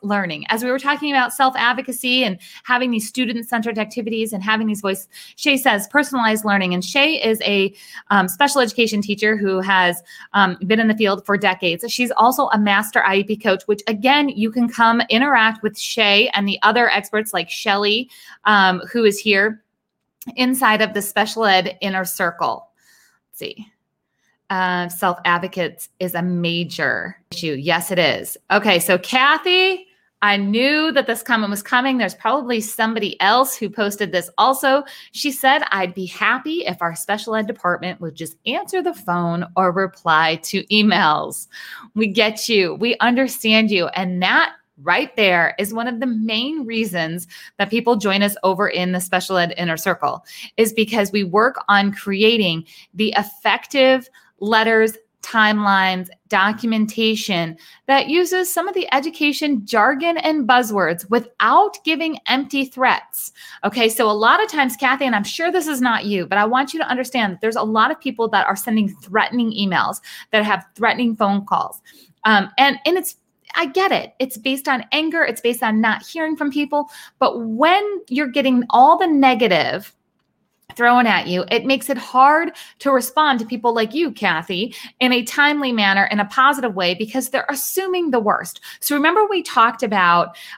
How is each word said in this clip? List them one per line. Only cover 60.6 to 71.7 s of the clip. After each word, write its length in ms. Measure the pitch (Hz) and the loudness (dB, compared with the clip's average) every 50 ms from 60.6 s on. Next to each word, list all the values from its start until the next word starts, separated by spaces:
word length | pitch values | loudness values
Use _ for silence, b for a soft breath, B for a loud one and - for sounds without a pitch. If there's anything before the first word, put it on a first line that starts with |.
| 247 220 208 196 180 160 170 170 - - | 2 0 0 0 0 0 -2 -4 -4 -2
without 760 | 226 247 240 - _ - 202 226 269 339 415 403 - - - | -2 -2 -2 -2 _ 0 2 4 4 4 4 2 0 -6 -4
giving 340 | 311 320 277 330 320 302 - - | -2 -2 -2 -2 -4 -6 -6 -4
empty 380 | - 240 262 285 269 294 277 262 | -2 -2 -2 -2 -2 -4 -4 -4
threats. 680 | 262 - 254 254 240 180 - - - - - - - B B B B B B B | -4 -2 0 2 2 2 0 -4 -8 -12 -12 -12 -12 B B B B B B B
Okay, 240 | 202 202 254 226 226 | -4 0 2 0 0
so 220 | 220 - 240 214 | 2 2 0 2
a 20 | |
lot 300 | 214 208 220 240 302 370 | 2 2 4 4 4 4
of 80 | 440 - | 2 0
times, 260 | 311 302 269 254 - | 0 0 0 0 -2
Kathy, 300 | - 269 254 269 269 285 | -2 0 0 0 0 0
and 80 | 254 226 | 0 0
I'm 100 | 202 202 | 0 -2
sure 260 | - - - 330 349 | -4 -4 -2 -2 0
this 180 | 339 370 302 311 | 0 0 0 -2
is 120 | 294 247 | -2 0
not 240 | 254 247 226 - - | 0 0 0 -2 -2
you, 220 | 208 208 185 170 | -2 -2 -2 -2
but 100 | - 196 | 0 2
I 80 | 202 208 | 2 2
want 300 | 220 247 262 277 269 - | 2 2 0 0 -2 -4
you 60 | 320 | -6
to 60 | 311 | -4
understand 460 | - 247 247 254 247 - 247 220 196 | -4 -4 -4 -4 -4 -2 -2 -2 -2
that 80 | 180 - | -2 -2
there's 160 | 220 226 226 | -4 -2 -2
a 60 | 240 | -2
lot 280 | 214 214 220 220 220 269 | -2 0 2 2 2 2
of 80 | 311 - | 0 -4
people 300 | - 269 262 - 226 220 | -6 -6 -4 -4 -2 0
that 160 | 220 196 - | 0 0 0
are 100 | - 196 | 0 -2
sending 320 | 196 - 240 220 220 208 202 | -4 -2 0 0 0 0 0
threatening 640 | - - - 185 185 233 285 - - 247 233 226 | -4 -10 -10 -4 0 0 0 0 0 -2 -2 -2
emails, 480 | 214 - 202 190 175 143 110 - 202 - B B B B B B | -2 -2 -2 0 0 0 0 -2 -4 -8 B B B B B B
that 140 | - 214 208 | 0 0 2
have 220 | 214 202 180 - _ _ | 2 -2 -2 -4 _ _
threatening 420 | - 220 220 - 233 247 233 220 | -2 0 0 0 0 0 -2 0
phone 300 | - 214 196 202 196 202 | 0 0 0 0 -2 -2
calls. 340 | - 190 139 - - | -2 -2 -2 -2 -4